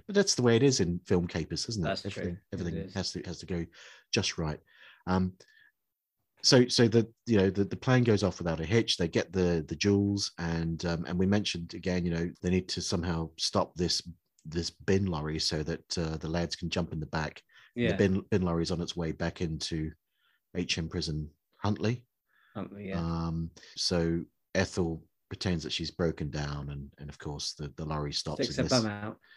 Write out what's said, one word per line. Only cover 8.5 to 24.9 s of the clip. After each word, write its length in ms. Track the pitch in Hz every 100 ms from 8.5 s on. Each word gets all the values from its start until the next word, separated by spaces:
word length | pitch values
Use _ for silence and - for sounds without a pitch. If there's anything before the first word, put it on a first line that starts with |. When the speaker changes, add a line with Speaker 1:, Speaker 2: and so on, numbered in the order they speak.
| 80
Speaker 1:
a 40 |
hitch. 320 | 78 113 107 -
They 120 | 87
get 240 | 110 -
the, 320 | 92 90 85 73
the 80 | 80
jewels, 560 | 101 101 101 101 - -
and, 460 | 85 82 82 82 85
um, 180 | 82 85
and 120 | 90
we 80 | 95
mentioned 480 | 104 98 87 85
again, 300 | 92 92 90
you 80 | 87
know, 180 | 82 85 -
they 80 | 90
need 180 | 92 90
to 120 | -
somehow 500 | - 92 85 82 80 -
stop 360 | - - -
this, 280 | - 87 - - 82 _ _ 78
this 240 | 80 82
bin 360 | - - 98 98
lorry 340 | 78 76 78
so 220 | - 80
that, 340 | 76 82 - -
uh, 180 | 80 80
the 100 | 82
lads 260 | 82 85 -
can 140 | 85
jump 220 | 90 87
in 80 | 80
the 60 | 76
back. 360 | 82 76 - - - - -
And 80 |
Speaker 2:
Yeah. 60 | 117
Speaker 1:
the 40 | 101
bin, 240 | 101 95 -
bin 120 | 101
lorry's 280 | 90 85 82
on 100 | 85
its 160 | 85 -
way 160 | 82
back 280 | 76 85 -
into 500 | 87 78 - 82 78 - _ _ _ _ _ 90
H 220 | 87 -
M 100 | 80
prison 400 | 90 80 76 78 _ _ _
Huntley. 480 | 101 104 104 127 - _ _ _ _
Speaker 2:
Huntley, 340 | - 98 101 101
yeah. 100 | 92
Speaker 1:
Um, 500 | 82 82 82 82 82 - - -
so 440 | - 90 85 85 - _ _
Ethel 480 | 92 95 - 85